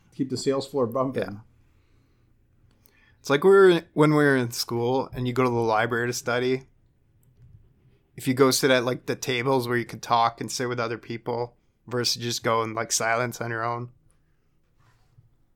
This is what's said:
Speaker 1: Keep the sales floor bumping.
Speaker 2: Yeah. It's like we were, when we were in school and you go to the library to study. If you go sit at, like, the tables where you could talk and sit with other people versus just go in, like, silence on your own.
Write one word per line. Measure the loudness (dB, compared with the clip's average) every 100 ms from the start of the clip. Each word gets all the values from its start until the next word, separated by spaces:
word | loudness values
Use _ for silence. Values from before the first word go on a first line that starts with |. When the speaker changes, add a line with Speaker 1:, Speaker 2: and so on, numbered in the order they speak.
| _
Speaker 1:
Keep | -8 -6
the | -4
sales | -2 -4 -4
floor | -4 -2
bumping. | -2 -4 -4
Speaker 2:
Yeah. | -6 -10 -18 _ _ _ _ _ _ _ _ _ _ _ _ _ _ _ _ _
It's | -2
like | 2
we | 6
were, | 8 8 6 0
when | 2 4
we | 6
were | 4 4
in | 0
school | -4 -6 -2 0 -2 -2
and | -6 -4
you |
go | 0
to | 2
the | 2
library | 2 2 0 0 -2
to |
study. | -4 -2 -2 0 -2 -4 _ _ _ _ _ _ _ -20 -20 _ _ _ _ _ -10
If | -4
you |
go | 4 4
sit | 4 2
at, | 2
like, | 0 -4 -6
the |
tables | -8 -4 -2 0 0 0
where | -4
you |
could | -4 -10
talk | -2 0 0 -2
and | -10
sit | -6 -6
with | -4
other | -6 -8
people | -10 -10 -6 -6 -8 _ _ _ -8
versus | -4 -2 -4
just | -6 -4
go | 0 0
in, | -2
like, | -4 -4
silence | -2 0 0 -2 -6
on | -8
your | -6
own. | -6 -6 -10 _ _ _ _ _ _ _ _ _ _ _ _ _ _ _ _